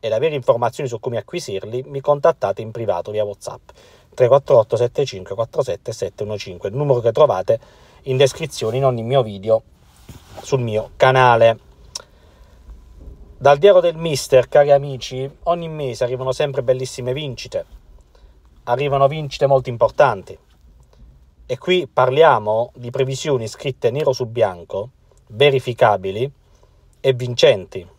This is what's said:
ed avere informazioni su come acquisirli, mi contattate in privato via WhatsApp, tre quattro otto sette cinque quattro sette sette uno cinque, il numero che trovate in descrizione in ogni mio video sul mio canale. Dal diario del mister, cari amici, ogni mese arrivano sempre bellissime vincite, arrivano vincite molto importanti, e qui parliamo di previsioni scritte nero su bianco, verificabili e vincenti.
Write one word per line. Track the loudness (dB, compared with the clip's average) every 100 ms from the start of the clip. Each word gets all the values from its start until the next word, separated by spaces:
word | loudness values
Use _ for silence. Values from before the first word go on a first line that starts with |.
ed | -2
avere | 0 0 -2
informazioni | 0 0 0 -4 -8
su | -6
come | -6 -8
acquisirli, | -8 -10 -8 -10 -8 -10 -8
mi | -8
contattate | -2 2 2 0 -4 -4
in | -8
privato | -8 -4 -4 -6
via | -6 -6
WhatsApp, | -8 -14 -16 _ -20 _ _ _
tre | 0 4
quattro | 4 6 4
otto | 4 0
sette | -2 -2 -4
cinque | -6 -12 -8
quattro | -6 -4
sette | -4 -4 -8
sette | -8 -8 -8
uno | -10 -8
cinque, | -10 -10 -8
il | -6
numero | 0 0
che | 0
trovate | 2 2 2 0 -2 -4 _ _ _
in | -6 2
descrizione | 2 2 -12 -6 -6 0
in | 0
ogni | -2
mio | 0 0
video | 0 -6 -2 -2 _ _ _ _ -20 -20 _ -20
sul | -4 -4
mio | -2 -4 -6 0
canale. | 2 6 6 6 4 4 _ _ -20 -18 -20 _ _ _ -20 _ -20 -20 -20 -20 -20 -20 -20 0
Dal | 4 6
diario | 8 6
del | 4 -2
mister, | -4 -4 4 4 4
cari | 2 6
amici, | 4 2 -10 -10 -8 -10 -8
ogni | -4 -4 -4
mese | -8 -8 -4 -4
arrivano | -4 -4
sempre | -4 -4 -2
bellissime | -2 -2 -2 -8 -6
vincite, | -6 -8 -12 -10 -10 -10 -20 _ -20 _ _ -20 _ _ _
arrivano | -6 -4 -2 2 2
vincite | 0 -10 -2 2
molto | 2 0
importanti, | -2 -2 2 0 0 -10 -20 _ _ _ _ _ _ -20 _ _ _ -10
e | -8
qui | 0 -2 0
parliamo | 0 2 6 4 4 0 -2 -2 -8
di | -12
previsioni | -4 -4 -4 -2 -2 -4
scritte | -8 -10 -4 -4
nero | 0 -2
su | -2 -6
bianco, | -2 -2 -2 -10 -10 -10 _ _ _ _
verificabili | 2 4 4 -2 0 2 2 -2 -6 -8 _ _ _ _ _ _ _
e | -2
vincenti. | -2 -4 2 4 4 -4 -16 -16